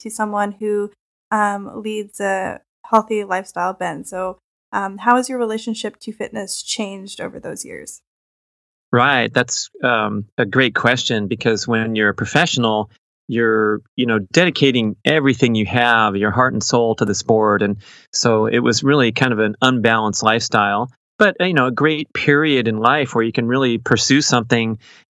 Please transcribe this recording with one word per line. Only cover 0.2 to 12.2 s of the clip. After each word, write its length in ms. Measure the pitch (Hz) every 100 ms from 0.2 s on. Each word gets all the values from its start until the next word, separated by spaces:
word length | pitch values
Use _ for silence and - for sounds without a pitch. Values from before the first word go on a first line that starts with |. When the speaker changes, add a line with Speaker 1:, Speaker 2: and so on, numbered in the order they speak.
| 214 208 208 202
Speaker 1:
who, 320 | 214 208 208 _ _ _ -
um, 500 | 214 208 202 196 -
leads 380 | 214 214 208 -
a 400 | 196 190 190 - _ _
healthy 400 | - 220 214 214
lifestyle 480 | 196 185 196 175 180
been? 320 | 190 180 160
So, 360 | - 185 185 185 _ _ _
um, 240 | 202 196 196
how 180 | 233 247
has 140 | 254
your 100 | 254
relationship 600 | 226 220 226 220 214 -
to 100 | -
fitness 500 | 220 208 220 196 -
changed 600 | - - 202 196 196 -
over 180 | 196 185
those 240 | 170 180
years? 380 | - 78 - - _ _ _ _ _ _ _ _ -
Speaker 2:
Right. 400 | 120 131 135 113
That's, 380 | 127 127 - - -
um, 420 | 127 117 107 104 104 -
a 80 | 110
great 260 | 117 127
question, 540 | - 120 127 - 113 101
because 400 | 110 120 107 -
when 280 | 117 113 110
you're 140 | 104
a 60 |
professional, 720 | 95